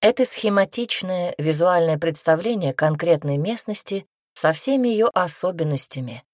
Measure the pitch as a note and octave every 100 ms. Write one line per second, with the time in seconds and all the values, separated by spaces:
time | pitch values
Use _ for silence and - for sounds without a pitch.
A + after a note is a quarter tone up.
0 | G#3 A#3+ B3+ - G#3+ G3+ F#3+ - A#3+ -
1 | F#3 F#3 F3 - D3+ D#3 F3 F3+ E3 D#3
2 | E3 D#3 - D#3+ G3 A3+ E3 C#3 D#3 D#3
3 | E3 D#3+ D3+ C#3+ E3 A#3 - G#3 - G3
4 | - _ _ - D#3+ D#3 - C4+ B3 A3
5 | A3+ - F3+ - F3+ F#3 D#3 C#3+ - C#3
6 | B2+ A#2+ _